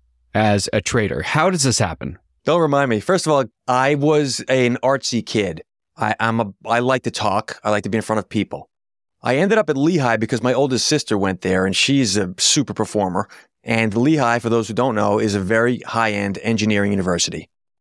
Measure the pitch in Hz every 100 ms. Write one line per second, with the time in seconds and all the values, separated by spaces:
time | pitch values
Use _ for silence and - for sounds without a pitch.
0 | _ _ _ 107 107 104 - 107 - 123
1 | 98 67 - 156 180 175 135 113 92 -
2 | - - _ _ - 170 151 143 135 107
3 | - 190 160 143 113 _ - 127 135 147
4 | 147 151 139 - - 131 123 120 131 135
5 | - 117 - 113 95 80 - _ _ -
6 | 107 - 113 113 101 - 110 117 123 131
7 | 123 - 107 101 - - 107 104 98 107
8 | - 107 - 107 95 - - _ _ _
9 | _ _ 120 135 196 220 156 139 156 175
10 | 123 113 110 113 123 123 139 117 - 151
11 | - 101 98 92 95 92 95 92 - 139
12 | 113 101 92 - - 151 117 - 107 107
13 | 92 90 - - - _ 113 113 113 107
14 | 135 156 120 120 117 117 110 107 127 107
15 | 104 107 110 101 95 113 120 120 - 113
16 | 113 101 101 92 113 110 107 104 101 98
17 | 90 85 - 80 - _ _ _